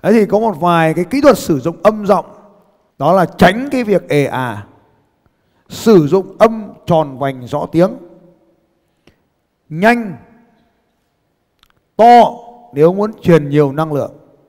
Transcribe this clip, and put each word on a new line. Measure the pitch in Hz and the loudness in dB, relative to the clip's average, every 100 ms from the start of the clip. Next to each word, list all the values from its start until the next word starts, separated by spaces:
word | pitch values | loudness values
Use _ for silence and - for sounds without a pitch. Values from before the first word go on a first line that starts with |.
Đấy, | 165 | 2
thì | 226 196 | 2 2
có | 202 | 0
một | 226 156 | -2 -2
vài | 175 170 160 | 0 0 0
cái | 156 180 | -2 -4
kỹ | 269 | 2
thuật | 285 214 | 2 2
sử | - 147 | -2 -4
dụng | 156 170 | -4 -2
âm | 214 214 202 | -2 -2 -2
giọng. | 185 - - _ _ _ _ _ _ | -2 -4 -20 _ _ _ _ _ _
Đó | 143 | 0
là | 185 165 | 0 0
tránh | - 180 214 277 | 2 0 0 -6
cái | 269 | -6
việc | 214 180 - | -2 -2 0
ề | 143 135 | -2 -2
à. | 123 127 104 101 _ _ _ _ _ _ _ _ _ _ | -4 -8 -10 -16 _ _ _ _ _ _ _ _ _ _
Sử | - 220 196 147 | -4 4 4 4
dụng | 185 185 - | -2 -4 0
âm | 226 226 202 - - | 0 0 -14 -18 -2
tròn | 165 147 127 | -2 -2 -6
vành | 139 131 120 | -8 -8 -10
rõ | 147 165 | -10 -4
tiếng. | 160 190 262 - - _ _ _ _ _ _ _ _ _ _ _ _ _ _ _ | 0 0 -2 -20 -20 _ _ _ _ _ _ _ _ _ _ _ _ _ _ _
Nhanh, | 156 208 240 214 143 _ _ _ _ _ _ _ _ _ _ _ _ _ _ _ _ _ - | -2 0 0 -6 -14 _ _ _ _ _ _ _ _ _ _ _ _ _ _ _ _ _ 4
to | 226 240 175 - - - - | 6 6 4 -4 -20 -20 -14
nếu | 139 160 | 0 0
muốn | 190 214 220 | 0 -6 -4
truyền | - 165 143 | 0 0 2
nhiều | 147 143 | 0 0
năng | 139 156 | -2 -6
lượng. | 143 113 - _ _ | -6 -8 -14 _ _